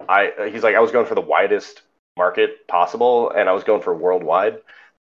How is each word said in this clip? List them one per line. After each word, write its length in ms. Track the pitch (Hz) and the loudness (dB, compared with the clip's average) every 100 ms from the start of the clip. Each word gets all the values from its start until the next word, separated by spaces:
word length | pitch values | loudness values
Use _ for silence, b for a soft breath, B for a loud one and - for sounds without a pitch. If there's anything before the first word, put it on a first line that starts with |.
| - | -2
I, 420 | 98 101 - 104 | 0 0 -4 -8
he's 100 | 110 | -2
like, 140 | 110 104 | 2 2
"I 40 | |
was 120 | 113 | 2
going 140 | 117 104 | 2 0
for 100 | 104 | -2
the 40 | |
widest 600 | 78 80 98 101 - - _ _ _ - | 0 0 2 0 -4 -20 _ _ _ -2
market 500 | 90 110 107 - - | -2 0 -2 -4 -4
possible, 640 | 87 87 113 123 120 117 | 0 0 0 2 2 0
and 180 | 101 92 | 0 0
I 40 | |
was 120 | 95 | 0
going 180 | 107 104 | 0 0
for 120 | 92 82 | 0 -2
worldwide. 600 | 90 92 78 87 107 113 - b b b | 0 0 0 0 0 -4 -14 b b b